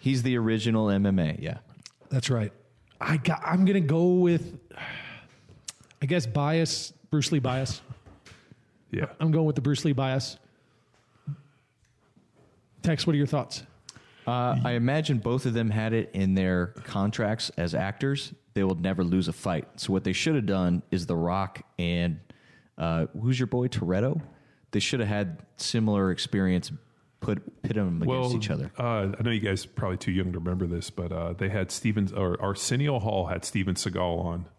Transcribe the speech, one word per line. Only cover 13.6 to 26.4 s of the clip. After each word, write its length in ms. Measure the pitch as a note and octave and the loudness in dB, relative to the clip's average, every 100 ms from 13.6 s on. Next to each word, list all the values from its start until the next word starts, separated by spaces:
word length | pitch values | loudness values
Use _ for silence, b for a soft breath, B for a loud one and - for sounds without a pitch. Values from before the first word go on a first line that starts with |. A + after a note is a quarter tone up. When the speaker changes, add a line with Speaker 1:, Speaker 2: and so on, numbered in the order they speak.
| - - - B B B - | -14 -20 -20 B B B -4
Speaker 1:
Uh, 300 | B2 B2 B2+ | 0 2 2
I 80 | A#2+ | 0
imagine 460 | A#2+ A#2+ D3 D#3 C3 | 2 2 2 2 0
both 280 | A#2 B2+ C3 | 0 0 0
of 80 | |
them 160 | A#2 A2+ | 0 0
had 220 | G#2+ A2 | 0 2
it 180 | A2+ - | 0 0
in 220 | G2 F#2+ | 0 2
their 340 | F#2+ F#2 F2+ F2+ - | 4 4 2 0 -6
contracts 680 | - G2+ G2+ - G#2+ A2 - - | -8 -2 -2 0 -2 -2 -4 -2
as 180 | E2+ | -2
actors. 580 | D#2+ F#2+ G#2 C3+ C#3 - - _ | 0 -2 -2 -2 -2 -6 -14 _
They 80 | - | 0
will 120 | F#2+ F2 | 0 2
never 260 | F2+ F#2+ | 0 0
lose 240 | F2 F#2 F2 | 2 2 0
a 40 | |
fight. 340 | E2 G2+ E2 - - | -2 -2 -4 -4 -10
So 160 | - | -2
what 120 | F#2+ | 0
they 80 | F#2+ | 0
should 220 | F#2 - | 0 2
have 120 | D3+ G#2 | 2 2
done 360 | F#2+ F2+ F2 - | 2 2 2 0
is 160 | F#2 E2+ | -4 -2
The 100 | E2+ | 0
Rock 460 | E2+ F#2 G2 - - - | 0 0 -2 -8 -18 -4
and, 420 | F2 F2 F2 D#2 - B B B B - | -2 0 0 -2 -10 B B B B -6
uh, 300 | E2 E2 D#2 - | -2 0 -2 -2
who's 180 | A2+ B2+ | -2 0
your 80 | B2+ | 0
boy, 220 | B2 B2 | 0 0
Toretto? 520 | - E2+ F#2 A#2+ D#3+ - b b b b | -2 0 0 0 -2 -6 b b b b
They 100 | - | -2
should 200 | - C3+ | 0 0
have 80 | G#2+ | 0
had 300 | G#2 G2 D#2+ - _ | 0 -2 -6 -16 _
similar 540 | - A#2 A2 G#2 F#2+ | -4 0 2 4 2
experience, 600 | F2 - G2+ | 0 -2 0